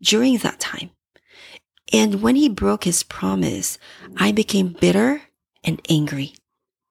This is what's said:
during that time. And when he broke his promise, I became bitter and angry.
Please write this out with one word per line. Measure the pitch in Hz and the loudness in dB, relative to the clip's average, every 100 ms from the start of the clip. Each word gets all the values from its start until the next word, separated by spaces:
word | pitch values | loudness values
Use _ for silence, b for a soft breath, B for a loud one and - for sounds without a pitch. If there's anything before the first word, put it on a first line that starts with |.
during | - 214 262 233 | 0 2 2 2
that | - - | -2 -4
time. | - - - _ _ B B B B B _ _ - | -8 -10 -12 _ _ B B B B B _ _ -2
And | 220 220 196 | 2 2 2
when | 226 262 | 2 4
he | 294 | 2
broke | 190 196 208 | 2 -2 0
his | - - | 0 -2
promise, | - - 190 190 180 - - - B B B - | -4 -6 -4 -2 -2 -4 -8 -10 B B B -2
I | 202 | 0
became | 208 208 196 185 170 | 0 0 0 0 2
bitter | 180 190 247 294 - _ _ _ | 2 4 2 -2 -8 _ _ _
and | 165 160 - | -6 -4 0
angry. | 156 147 143 135 - _ _ _ _ _ | 0 0 -4 -8 -12 _ _ _ _ _